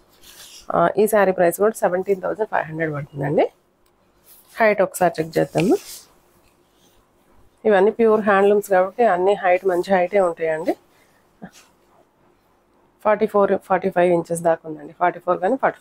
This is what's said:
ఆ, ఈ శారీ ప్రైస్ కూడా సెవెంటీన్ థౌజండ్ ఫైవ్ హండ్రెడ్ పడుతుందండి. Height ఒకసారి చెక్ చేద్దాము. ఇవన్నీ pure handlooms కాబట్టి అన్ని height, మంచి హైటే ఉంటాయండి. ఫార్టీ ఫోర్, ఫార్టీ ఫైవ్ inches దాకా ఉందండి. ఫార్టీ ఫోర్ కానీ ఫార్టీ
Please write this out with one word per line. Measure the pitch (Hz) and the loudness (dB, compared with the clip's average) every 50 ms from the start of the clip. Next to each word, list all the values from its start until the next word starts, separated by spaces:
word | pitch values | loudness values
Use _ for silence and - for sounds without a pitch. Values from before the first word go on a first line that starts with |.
| _ _ _ _ - - - - - - - - - - | _ _ _ _ -20 -20 -20 -20 -20 -20 -20 -20 -12 -4
ఆ, | - - 170 175 - - | -2 0 0 0 2 0
ఈ | 214 202 | 0 2
శారీ | 226 208 196 190 | 2 2 2 2
ప్రైస్ | 185 185 180 175 175 - | 2 2 0 0 0 0
కూడా | 202 220 | -2 -2
సెవెంటీన్ | 220 - 220 185 180 180 185 - 196 185 | -2 0 -4 -2 -2 -2 -2 -4 -4 -4
థౌజండ్ | 175 175 170 - 440 - | -4 -8 -4 -4 -6 -4
ఫైవ్ | - - - | -2 -4 -4
హండ్రెడ్ | 156 156 156 165 156 147 | -4 -6 -6 -6 -6 -6
పడుతుందండి. | 143 147 - 147 143 143 147 151 226 - - _ _ _ _ _ _ _ _ _ _ _ _ _ _ _ _ - - _ _ - - | -8 -10 -12 -10 -8 -6 -4 -2 -2 -2 -2 _ _ _ _ _ _ _ _ _ _ _ _ _ _ _ _ -20 -20 _ _ -4 0
Height | 233 214 208 - | 0 0 2 0
ఒకసారి | 190 185 - - 180 170 170 - | -2 -4 -2 -2 -2 -2 0 -2
చెక్ | 160 165 160 - | -8 -4 -2 -4
చేద్దాము. | 160 - - 156 160 214 349 440 - - - - - _ _ _ _ _ _ _ _ _ _ _ _ _ _ _ _ _ _ _ _ _ _ _ _ _ _ - _ _ _ _ - | -4 -2 -2 -2 0 0 0 -2 -2 -8 -20 -20 -20 _ _ _ _ _ _ _ _ _ _ _ _ _ _ _ _ _ _ _ _ _ _ _ _ _ _ -20 _ _ _ _ 0
ఇవన్నీ | 220 208 190 190 220 | 2 4 4 4 2
pure | 220 - 226 220 214 214 | 2 2 2 2 2 2
handlooms | 202 214 196 190 202 202 208 208 202 - | 2 2 2 4 4 4 2 2 0 2
కాబట్టి | 185 185 185 190 190 - 240 | 2 2 2 0 0 0 0
అన్ని | 214 180 175 180 196 208 | 2 2 2 2 0 0
height, | 185 190 180 180 180 185 | 0 2 0 0 2 0
మంచి | 196 180 170 185 190 196 | 0 0 0 0 0 0
హైటే | 180 180 180 208 202 | 0 0 2 2 2
ఉంటాయండి. | 185 175 - - 165 160 156 156 175 269 - - _ _ _ _ _ _ _ _ _ _ _ _ - - _ - - _ _ _ _ _ _ _ _ _ _ _ _ _ _ _ _ _ _ _ _ _ _ _ _ _ _ _ - | 2 2 0 -4 -4 -4 -4 -4 -4 -4 -6 -6 _ _ _ _ _ _ _ _ _ _ _ _ -20 -20 _ -20 -20 _ _ _ _ _ _ _ _ _ _ _ _ _ _ _ _ _ _ _ _ _ _ _ _ _ _ _ 0
ఫార్టీ | 214 214 202 220 | 0 0 2 0
ఫోర్, | 208 - 202 196 190 196 190 - | 0 2 2 2 2 0 -2 -2
ఫార్టీ | - 190 180 - 190 | -2 -2 -2 -2 -2
ఫైవ్ | - 180 175 180 175 | 0 2 2 2 2
inches | 170 165 - 170 170 | 0 0 -4 -6 -2
దాకా | 165 170 165 - - 160 | 0 0 0 -2 -4 -14
ఉందండి. | 156 151 147 151 165 | -14 -14 -14 -18 -6
ఫార్టీ | - 175 175 165 175 | -2 -2 -2 -2 -4
ఫోర్ | - 175 180 170 | -4 -4 -4 -2
కానీ | 175 190 - | -2 -2 -2
ఫార్టీ | 262 - 170 - - | 0 -2 -2 -4 -4